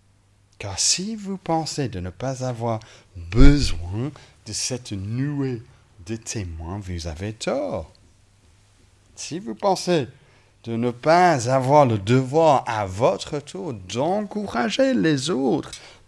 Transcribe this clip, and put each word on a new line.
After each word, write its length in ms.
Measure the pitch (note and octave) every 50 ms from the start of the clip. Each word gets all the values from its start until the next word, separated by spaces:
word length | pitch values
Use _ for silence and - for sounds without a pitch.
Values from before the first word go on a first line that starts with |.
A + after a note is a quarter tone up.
| _ _ _ _ _ _ _ _ _ _ _ -
Car 180 | - G2+ F#2+ -
si 360 | - - - - F#3 G#3+ A3+
vous 220 | G#3+ G3+ F#3+ G3 F#3
pensez 520 | - - E3 D#3+ D#3+ - - - C#3 A2+
de 100 | F#2+ F2+
ne 100 | F2 F2+
pas 340 | F2 - B2 C3 C3+ B2 B2+
avoir 360 | B2+ B2 A2+ A#2 A#2+ A2+ A2 - - - - - _ -
besoin 960 | - E2+ E2+ F2+ A#2 C3+ C#3+ C#3+ C#3+ C3 - - E2 E2+ F2 F#2+ G#2+ B2 D3+ D3 - - - - _ -
de 80 | - G#2
cette 380 | - - - C3 A#2+ B2+ -
nuée 720 | A2 F#2+ F#2+ G2+ A2+ B2 C3+ D3 D3 C#3 C#3 C3 B2+ A2 - - - _ _ _ _ - E2+
de 100 | G#2+ A2+
témoins, 640 | A2+ A2+ - - A2+ G2 F2 E2 D#2+ D#2+ E2 F#2 G#2
vous 280 | G2 F#2 F2+ E2+ D#2+ E2+
avez 260 | D2+ D2+ G2 G#2+ G#2+
tort. 580 | - - F3 G#3+ C4+ D4 C#4 - F#2+ D#2 - - _ _ _ _ _ _ _ _ _ _ _ _ _ _ _ _ _ _ _ _ _ _ _ _
Si 240 | - - - C#3+ F3+
vous 160 | G#3 A#3 G#3+
pensez 520 | - - G3+ F#3 - - F3+ F3+ D#3 B2+ - - - _ _ _ _ _ _ _ _ -
de 120 | A#2 A#2
ne 160 | A2+ A#2 B2
pas 580 | A#2+ B2 - D3+ D#3+ F3 F3+ F3+ D#3+ C3 A2 B2
avoir 360 | C3 C3+ B2+ C3 C#3+ D3+ C#3+
le 120 | B2 A2+ G#2+
devoir 720 | F#2+ G#2 B2 C3 C3 B2+ C3+ D#3+ E3 D#3 C#3 A#2+ - -
à 180 | A#2 G#2+ G#2
votre 540 | F#2+ F#2 G2 B2 D#3+ G3 F#3+ - - D#3 C#3+
tour 340 | C#3 - - F#3 G3 E3 B2
d'encourager 1200 | G2+ F2+ F2+ F#2+ A#2 C#3 E3 F#3+ G#3 G#3+ G3+ - G#3 G#3 G3 - A3+ A#3+ A3 G3 - C4 C4+ B3+
les 360 | A3+ F3+ D#3+ D3+ C3+ B2+ D#3
autres 420 | F#3 B3+ C4+ B3 F#3 C#3 - - - - - - - - _